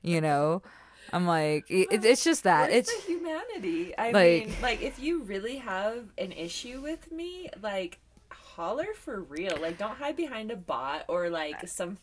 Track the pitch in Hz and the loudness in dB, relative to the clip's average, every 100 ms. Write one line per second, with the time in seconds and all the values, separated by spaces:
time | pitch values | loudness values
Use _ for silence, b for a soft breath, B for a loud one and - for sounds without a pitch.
0 | 170 170 156 143 151 180 B B B B | -2 0 2 4 2 0 B B B B
1 | B 170 175 165 151 151 - 185 185 208 | B -2 2 2 2 0 2 2 4 6
2 | 180 - 330 320 190 156 156 240 440 453 | 6 6 6 4 6 6 6 4 2 -2
3 | 370 330 339 311 480 381 190 165 180 - | -4 -4 -4 -6 -6 -6 -2 -2 -2 -2
4 | 226 208 170 170 - - 254 - 269 254 | 2 8 8 8 2 -2 -2 -2 -4 -4
5 | 285 339 202 196 220 269 233 190 214 233 | -2 -2 -4 -6 -6 -8 -6 -2 -2 -4
6 | 214 - 190 170 170 - 240 262 285 320 | -8 -8 -8 -6 -8 -8 -10 -10 -8 -8
7 | 330 330 349 359 339 - 214 196 175 - | -10 -10 -10 -10 -12 -10 -6 -4 -6 -10
8 | _ _ _ - - - 170 247 392 427 | _ _ _ -20 -18 -8 -4 -4 -4 -8
9 | 320 208 143 147 185 151 160 170 208 262 | -8 -8 -8 -6 -4 -2 -4 -4 -8 -6
10 | 285 311 311 226 220 214 175 123 135 151 | -6 -4 -6 -6 -8 -8 -4 -4 -4 -4
11 | - 175 175 165 151 151 180 - 180 196 | -4 -2 -2 -2 -4 -6 -8 -6 -6 -8